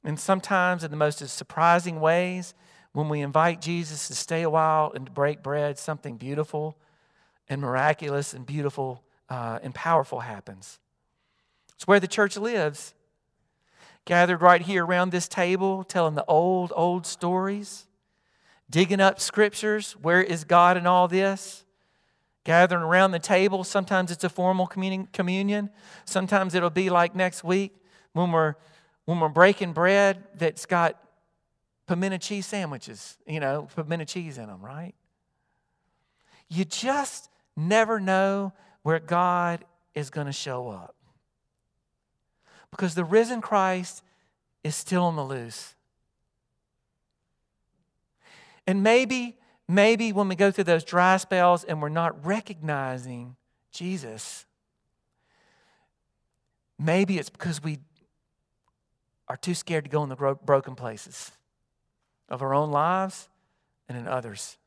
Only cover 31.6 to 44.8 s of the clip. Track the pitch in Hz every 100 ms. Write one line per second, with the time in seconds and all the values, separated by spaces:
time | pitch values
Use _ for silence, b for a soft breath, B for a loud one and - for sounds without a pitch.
31.6 | _ _ - 175 190 190 - 202 185 208
32.6 | 170 135 - 107 - - - 156 139 143
33.6 | - - 151 165 156 185 165 131 107 95
34.6 | 104 143 175 - _ _ _ _ _ _
35.6 | _ _ _ _ _ _ _ _ _ 160
36.6 | 175 - 247 277 277 - - _ _ -
37.6 | 160 214 220 220 190 190 196 196 196 -
38.6 | b b 151 160 160 175 180 175 175 170
39.6 | - _ _ - 143 - 143 139 - 127
40.6 | 123 98 87 _ _ _ _ _ _ _
41.6 | _ _ _ _ _ _ _ _ b b
42.6 | b - 185 160 165 208 233 247 214 208
43.6 | 190 185 180 - _ _ _ _ _ _
44.6 | 151 151